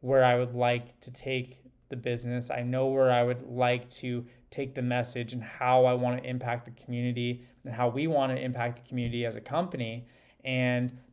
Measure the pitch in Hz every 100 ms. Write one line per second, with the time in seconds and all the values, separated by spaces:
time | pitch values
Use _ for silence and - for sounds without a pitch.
0 | 127 135 127 123 123 123 123 120 120 _
1 | - 123 135 131 127 - - _ - 127
2 | 123 120 120 123 120 123 123 127 131 135
3 | 131 123 120 123 127 123 123 123 120 -
4 | 127 120 120 - _ - 135 131 123 123
5 | 120 123 113 123 113 - 127 127 127 123
6 | 123 123 - 127 123 120 123 123 - 120
7 | 123 123 120 120 - _ - 113 123 127
8 | 160 147 135 131 127 123 120 120 - 127
9 | 117 120 117 113 - 147 180 139 113 117
10 | - _ _ _ 135 127 127 123 127 -
11 | -